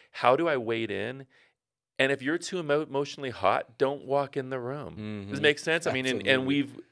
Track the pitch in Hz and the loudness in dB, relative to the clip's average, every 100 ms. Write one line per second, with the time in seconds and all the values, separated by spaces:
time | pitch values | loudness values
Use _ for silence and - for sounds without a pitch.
0 | _ - 123 139 170 135 113 113 110 98 | _ 2 6 6 4 0 0 -2 -2 -4
1 | 110 135 135 _ _ _ _ _ _ - | -6 -8 -16 _ _ _ _ _ _ 0
2 | 135 139 131 170 - 185 151 147 147 135 | 2 2 0 -2 -4 -4 0 0 0 -2
3 | 143 - 135 110 95 123 - - 135 143 | -4 -6 -8 0 2 2 0 0 0 0
4 | 127 139 135 139 131 131 120 147 101 85 | -2 0 0 -4 -4 -6 -6 -8 -10 -10
5 | 107 107 98 123 147 147 165 160 160 131 | -8 -8 -6 0 2 2 0 0 0 0
6 | 131 120 - 131 131 143 135 - - | 0 0 2 2 4 0 0 -6 -12